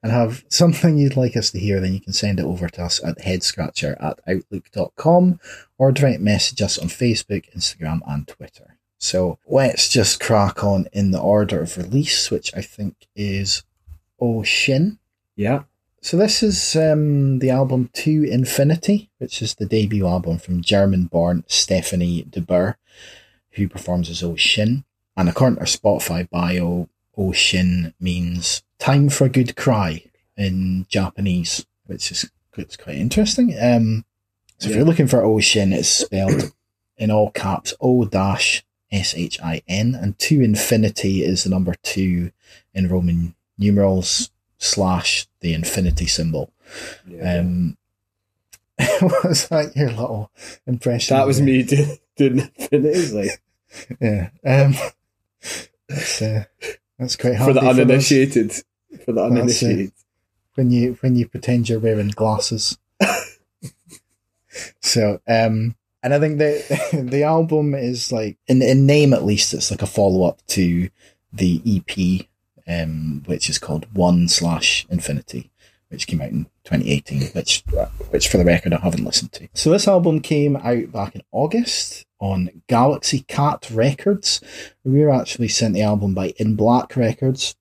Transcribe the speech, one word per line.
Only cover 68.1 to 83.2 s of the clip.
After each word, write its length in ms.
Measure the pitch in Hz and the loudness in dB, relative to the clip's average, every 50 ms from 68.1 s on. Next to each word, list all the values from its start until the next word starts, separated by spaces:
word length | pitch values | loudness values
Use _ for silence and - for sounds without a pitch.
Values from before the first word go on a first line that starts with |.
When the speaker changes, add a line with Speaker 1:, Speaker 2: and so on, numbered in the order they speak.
Speaker 1:
like, 260 | 127 113 110 107 92 _ _ - | -4 -4 -4 -6 -8 _ _ 2
in, 140 | 131 131 | 2 4
in 240 | 127 117 131 135 135 | 4 4 4 6 6
name 280 | 135 143 151 147 139 131 | 6 6 6 6 6 4
at 120 | - - | 4 2
least, 280 | 98 104 101 - - - | 0 2 2 0 0 -2
it's 180 | - - - | -4 -4 -4
like 100 | - - | -4 -4
a 60 | - 95 | -4 -4
follow-up 580 | - - 101 98 92 92 90 87 - _ _ - | 0 2 2 4 4 4 2 2 0 _ _ -6
to 420 | - 101 92 87 85 85 90 92 _ _ _ _ _ _ _ _ | -2 0 2 2 2 0 -2 -4 _ _ _ _ _ _ _ _
the 300 | - 98 98 90 87 - - | -4 -2 0 0 0 0 0
E 160 | 117 101 92 | 0 0 0
P, 480 | - - - - 92 90 92 92 - _ _ _ _ _ _ _ _ - | -2 -6 -4 -2 0 0 0 -2 -4 _ _ _ _ _ _ _ _ -8
um, 560 | 85 85 82 80 78 78 78 78 73 71 71 | -6 -4 -4 -4 -6 -6 -6 -6 -6 -8 -6
which 240 | - - - - - | -8 -6 -6 -4 -4
is 80 | 78 - | -6 -6
called 300 | - - 71 78 - - - | -6 -4 -6 -6 -6 -6 -2
One 340 | 98 90 87 87 87 87 87 | 0 2 4 4 4 4 2
slash 580 | - - 87 85 82 78 - - - - - _ | 2 0 0 0 -2 0 0 0 -2 -2 -4 _
Infinity, 600 | 87 87 - - 73 69 - - - 62 - _ _ _ _ _ _ _ _ _ | -6 -4 -4 -4 -6 -6 -6 -8 -12 -12 -12 _ _ _ _ _ _ _ _ _
which 160 | - - - - | -12 -12 -8 -6
came 140 | - 78 | -4 -4
out 80 | 67 - | -4 -4
in 180 | - - 156 - _ _ _ | -4 -6 -6 -6 _ _ _
twenty 280 | - - - - - | -4 -2 -2 0 0
eighteen, 320 | 73 69 - - - 69 67 - - | -2 -2 -2 -4 -4 -4 -4 -4 -4
which, 300 | - - - - - _ - - - - - - - - - | -8 -2 -2 -2 -2 _ -4 -4 -2 -4 -4 -8 -14 -12 -4
which 160 | - 71 - - | -2 -2 -2 2
for 100 | - 101 | 2 4
the 80 | 87 | 4
record 280 | 87 87 85 - - - | 4 4 2 2 -2 -2
I 60 | - | 0
haven't 260 | - - - - - | 0 -2 -2 -2 -6
listened 260 | - - - - - - | -4 -4 -4 -6 -6 -14
to. 140 | - - - _ | -18 -20 -14 _
So 180 | - - 156 | -2 2 2
this 160 | 165 202 - 208 | 2 4 4 4
album 340 | 196 180 170 180 156 156 | 4 4 4 2 0 0
came 340 | - - 160 147 143 147 139 - | -2 -2 0 2 2 2 0 0
out 340 | - 117 123 120 95 - | 0 -2 -2 -2 -2 -6
back 240 | - 113 98 101 _ | -6 -8 -8 -8 _
in 80 | 95 - _ | -14 -18 _
August 720 | - - 139 156 - 226 240 - - - - - - - - _ _ _ | -4 -2 -2 0 0 -2 -2 -2 -4 -6 -6 -8 -10 -18 -20 _ _ _
on 420 | - 98 98 92 90 87 _ - _ _ | -4 -2 -2 -2 -2 -4 _ -14 _ _
Galaxy 540 | 123 117 123 139 147 - - - - 135 | 2 4 4 4 2 0 -2 -4 -4 -4